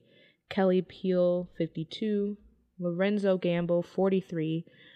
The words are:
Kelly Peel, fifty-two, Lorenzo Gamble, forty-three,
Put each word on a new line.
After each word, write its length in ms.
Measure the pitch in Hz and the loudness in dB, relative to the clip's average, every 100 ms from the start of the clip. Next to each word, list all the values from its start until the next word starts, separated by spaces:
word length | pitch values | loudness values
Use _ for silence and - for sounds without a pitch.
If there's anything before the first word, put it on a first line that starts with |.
| _ _ _ _ - | _ _ _ _ -8
Kelly 320 | - 190 185 | 0 2 2
Peel, 680 | 180 - 190 180 180 180 180 - | 0 -6 -2 2 2 0 -4 -6
fifty-two, 800 | 165 - 160 - 220 208 202 208 - _ _ - | -6 -6 -10 -6 -2 -2 -2 -6 -14 _ _ -8
Lorenzo 600 | 175 170 196 208 196 185 | -4 0 0 2 2 2
Gamble, 440 | 180 175 170 175 | 2 0 0 0
forty-three, 840 | 175 - 190 190 - 170 156 160 - - - | 0 0 2 2 -2 -4 -2 -4 -6 -16 -20